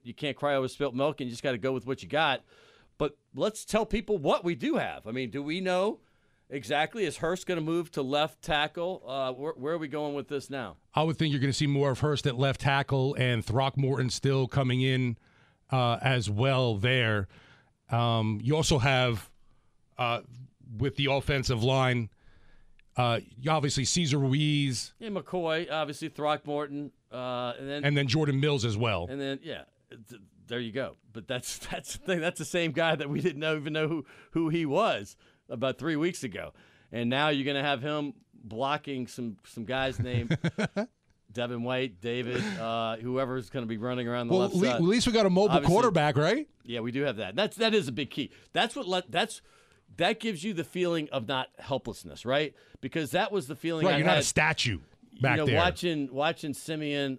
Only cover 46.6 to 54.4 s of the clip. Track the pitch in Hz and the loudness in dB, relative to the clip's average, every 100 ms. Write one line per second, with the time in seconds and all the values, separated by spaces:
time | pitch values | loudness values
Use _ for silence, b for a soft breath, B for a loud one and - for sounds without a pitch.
46.6 | 120 117 120 131 143 107 95 120 208 - | -8 -4 -2 -2 -2 -2 -4 -2 -2 0
47.6 | 226 214 143 123 131 151 127 B B 165 | 2 2 2 -4 -4 -4 -8 B B 0
48.6 | 220 285 185 185 117 165 226 - b b | 0 -2 -2 -2 -2 -2 -2 -6 b b
49.6 | b b b 107 180 220 220 165 208 165 | b b b 0 0 2 -4 -4 -4 -4
50.6 | 143 180 175 165 151 135 113 131 127 - | -4 -2 0 0 -2 -4 -2 -4 -4 -8
51.6 | - 131 120 - 82 - 120 143 147 - | -6 -4 -4 -10 -14 -8 -2 0 0 -8
52.6 | B B 131 165 139 180 208 196 131 139 | B B -6 -4 0 0 0 -2 -4 -6
53.6 | 165 160 180 147 160 156 135 156 | -4 0 2 4 4 4 2 2